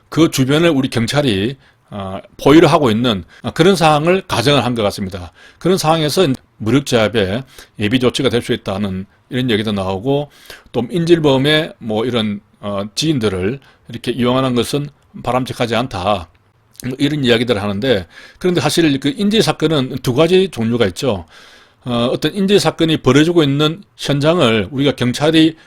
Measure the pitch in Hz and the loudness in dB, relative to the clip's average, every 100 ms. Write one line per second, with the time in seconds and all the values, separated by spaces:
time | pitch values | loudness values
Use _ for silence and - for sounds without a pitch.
0 | _ - 160 - 131 147 170 139 127 120 | _ 0 0 2 0 2 2 2 0 -2
1 | 113 143 143 98 107 139 _ _ _ 101 | -2 0 0 0 -2 -4 _ _ _ -12
2 | 95 95 - - 139 156 170 165 135 107 | -10 -12 -14 0 6 6 6 4 2 2
3 | 127 101 - - 123 - 170 185 160 151 | 0 -2 -6 -12 -6 2 2 4 2 2
4 | 160 190 - - 117 143 117 120 101 98 | 2 0 -2 0 2 2 0 0 -2 -2
5 | 95 92 87 - - _ 165 190 156 165 | -8 -10 -14 -18 -20 _ -2 0 2 2
6 | 151 156 175 131 _ - 107 131 - 120 | 0 2 0 -2 _ -6 0 0 2 2
7 | 107 113 92 110 - - - - 104 123 | 2 0 -2 -4 -8 -18 -20 -6 -2 2
8 | 123 - 131 117 120 113 - 98 104 92 | 0 0 0 0 -2 -4 -4 -4 -4 -6
9 | 98 _ _ 127 127 104 110 101 95 95 | -10 _ _ -4 0 0 0 -2 -2 -4
10 | 123 143 147 _ - - _ 123 123 175 | -2 -2 -4 _ -20 -20 _ -6 -4 -2
11 | 165 165 147 135 143 156 160 - 113 107 | 0 0 2 2 2 0 -2 -8 -6 -4
12 | 123 117 110 101 - _ 104 101 104 - | -2 -2 -4 -6 -12 _ -8 -6 -6 -4
13 | 156 147 107 92 95 139 - _ - 117 | -2 0 -2 -2 -4 -6 -12 _ -18 -8
14 | - 120 120 127 131 120 107 143 147 - | -6 -2 0 0 0 0 -2 -4 -6 -12
15 | _ - 123 120 127 - 120 113 131 98 | _ -10 -4 -2 -4 -4 -2 -2 -2 -4
16 | 92 101 80 _ _ _ _ - 120 131 | -2 -2 -6 _ _ _ _ -14 -10 -4
17 | 143 151 123 117 120 107 104 101 131 104 | -2 0 2 2 2 -2 -2 -4 -2 -2
18 | 87 - - _ 185 175 151 175 165 135 | -4 -16 -20 _ -2 0 0 2 2 0
19 | 143 - 202 220 156 - 156 156 131 - | -2 -2 0 2 0 0 0 0 -2 -4
20 | - 123 165 185 190 - 113 120 104 - | -2 2 4 4 2 -2 -2 0 0 0
21 | 139 95 82 - - - _ _ 131 120 | -4 -4 -8 -20 -20 -20 _ _ -6 -2
22 | 120 - 156 190 190 202 160 - 165 156 | 0 -2 -2 -2 2 2 2 0 0 2
23 | - 135 156 175 147 139 151 165 - - | 4 4 4 4 2 2 -2 -4 -14 -10
24 | - 143 147 180 123 113 92 127 139 127 | -4 0 2 2 2 2 -2 0 -2 0
25 | 123 120 151 160 160 156 | -2 0 2 4 2 0